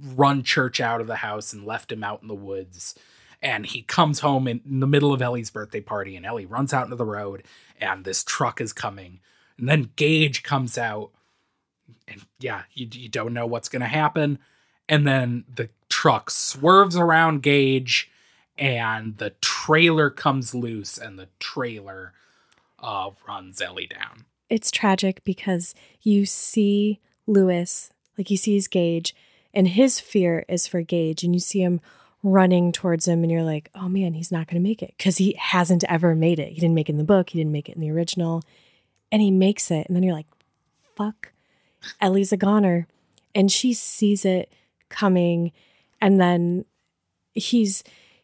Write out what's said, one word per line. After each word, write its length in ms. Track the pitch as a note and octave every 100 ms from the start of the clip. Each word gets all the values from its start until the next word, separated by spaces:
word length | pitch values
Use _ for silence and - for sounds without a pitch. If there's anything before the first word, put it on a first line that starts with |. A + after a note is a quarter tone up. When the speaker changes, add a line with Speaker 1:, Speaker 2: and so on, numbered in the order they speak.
| C#3 B2+
Speaker 1:
run 280 | C#3 C#3
Church 360 | B2 - B2+ -
out 220 | B2 A#2
of 60 | A2+
the 80 | A2
house 340 | A2 G#2 G#2
and 140 | G#2+ G2+
left 260 | A2+ -
him 120 | A2
out 180 | G#2 G#2+
in 60 | A2
the 80 | G2+
woods. 600 | G2 G2 F#2 F#2 - - _ _ _ _
And 240 | C#3 A2 G#2
he 160 | B2
comes 380 | - - D#3 D3
home 280 | D3+ C3+ C3
in, 140 | A#2+ C#3
in 120 | C3+
the 60 | C3+
middle 240 | D3 C#3+
of 80 | C3
Ellie's 280 | B2 B2 G#2+
birthday 320 | G#2+ G#2 A2
party, 340 | G#2 G#2+ G2 F#2
and 100 | F#2+
Ellie 200 | A#2 F#2
runs 280 | A2+ C#3
out 120 | C#3 B2+
into 100 | B2
the 100 | A2
road, 380 | G#2 G2+ G2 - - _ _
and 240 | G2+ F#2+ F#2+
this 180 | F#2
truck 380 | - - B2+ -
is 100 | A2+
coming. 480 | - A2+ G2 F#2 F2+ _ _ _ -
And 100 | B2
then 220 | D#3 A#2+ -
Gage 480 | D3 D#3+ D3+ B2+
comes 340 | - C#3 B2+ -
out, 320 | A#2 G#2+ G#2+ _ _ _ _ _ _ _ _ A#2+ -
and 140 | G2+ - _
yeah, 240 | B2+ G2+ -
you, 140 | - A#2+
you 160 | A#2+ A#2+
don't 240 | A#2+ A2+
know 140 | A#2+ A#2
what's 200 | A#2 -
gonna 180 | B2+ A#2+
happen. 500 | D#3 D3+ E3 D3 C#3+ _ _ _ _ -
And 200 | D3+ D3
then 380 | C3+ B2 A#2+ -
the 180 | B2 A#2 _ - -
truck 300 | D3+ A2+ -
swerves 640 | - - C3 D3 F#3+ G3 F3
around 460 | E3+ D#3+ E3 D3+
Gage, 680 | C#3+ C#3+ C3+ C3+ B2+ - - _ _ _ _ -
and 600 | C#3 A#2+ A2+ A2 A2 G#2+
the 120 | G#2+ -
trailer 680 | - - - D#3 E3+ D#3+ D3
comes 460 | - D#3 C3+ A#2+ B2+
loose, 420 | A#2+ A2 G2 -
and 220 | A2 F#2+
the 80 | F#2 _
trailer, 760 | - - B2 G#2+ G2 F#2+ F2+ - _ _ _ _ _ _
uh, 320 | A#2 G2+ F#2+ G2+ -
runs 340 | G2 F#2+ F#2
Ellie 240 | F2+ F#2 F2
down. 400 | - - - _ _ -
Speaker 2:
It's 220 | A3+ -
tragic 520 | - G#3+ F#3+ G3 F#3+
because 520 | - F#3 - F3+ E3+ - - _
you 240 | G#3+ G3+ G3
see 760 | - - - G3+ G#3 G#3 G#3 _ _ -
Lewis, 640 | G3+ F#3 F3 F3 - - _ _ -
like, 120 | F#3
he 60 | G3
sees 320 | - G3+ G3
Gage, 460 | F#3 E3+ E3 E3 - _ _ _
and 140 | - F#3
his 320 | F#3 C4+ -
fear 440 | - G#3 F3 E3 -
is 160 | F3+ -
for 160 | F3+
Gage, 420 | E3 F3 D#3+ D#3+
and 120 | F3 F3+
you 40 |
see 220 | F3 G3+
him 180 | F3+ F3 - - _ _
running 480 | G3+ F#3+ F#3 F3+ F3
towards 360 | E3+ F#3 E3+ F3
him, 140 | E3+
and 100 | E3
you're 120 | E3
like, 260 | E3 D3+ D3+ -
"Oh 120 | F#3
man, 260 | F#3+ F#3 D#3+
he's 160 | E3+
not 160 | E3+ D#3+
gonna 120 | F3
make 220 | F#3+ A3
it," 140 | - -
'cause 200 | F#3+ F3
he 180 | F#3+ -
hasn't 460 | - F#3 E3+ F3 F#3
ever 280 | E3 E3+ D#3+
made 240 | D#3+ E3
it. 100 | C#3+
He 60 | D#3
didn't 140 | E3 E3
make 140 | D3+
it 40 |
in 40 | D3+
the 60 |
book, 260 | D3+ G3 F3+
he 80 | E3+
didn't 120 | D#3
make 160 | D3 -
it 60 | -
in 60 |
the 100 | D#3
original, 500 | D#3 E3+ - E3 E3 - _ _ _ _ _ _
and 100 | G#3+
he 80 | G#3
makes 400 | F#3+ F#3+ G#3 -
it, 160 | D#3+ -
and 80 | F3
then 60 |
you're 140 | F#3 D#3+
like, 120 | D#3 _ _ _ _ _ _ -
"Fuck, 360 | G#3 G#3+ - _ _ _ _ _ - -
Ellie's 320 | G3 G3 G3
a 40 | G3
goner." 500 | G3 G#3 G3 E3+ E3+ _ _ _ _ G3+
And 160 | G3
she 200 | - B3+
sees 520 | A#3 - - G#3 G3+ G3
it 260 | F#3 - _ _ _ _
coming, 600 | - G3+ F#3 F3 E3+ E3+ - _ _ _ _
and 160 | G3+ G3
then 460 | F3+ F3 F3 F3 G#3+ _ _ _ _ _ _
he's, 500 | - - A#3+ G#3 G3 - _ _ _